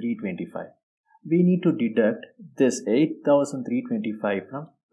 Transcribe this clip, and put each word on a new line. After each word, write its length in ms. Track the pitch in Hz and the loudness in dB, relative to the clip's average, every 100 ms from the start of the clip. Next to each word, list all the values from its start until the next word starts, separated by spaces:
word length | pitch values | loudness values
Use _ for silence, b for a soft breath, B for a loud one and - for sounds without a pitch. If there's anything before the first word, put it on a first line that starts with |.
three 160 | 120 110 | -4 -4
twenty-five. 480 | 101 90 87 87 - - _ _ b b 147 | -4 -6 -8 -10 -12 -16 _ _ b b 0
We 140 | 170 | 4
need 200 | 180 180 | 4 4
to 80 | 170 | 2
deduct 520 | 143 117 113 110 113 - _ 175 - | 0 0 2 2 0 -8 _ -20 0
this 260 | 131 - - | 2 2 0
eight 320 | 117 160 - | 2 2 0
thousand 400 | - 143 143 135 | 2 2 2 -4
three 200 | 120 120 - | -4 -6 -4
twenty-five 640 | 113 110 107 107 98 - | -4 -4 -4 -2 -2 -4
from 200 | 135 151 _ _ | -12 -12 _ _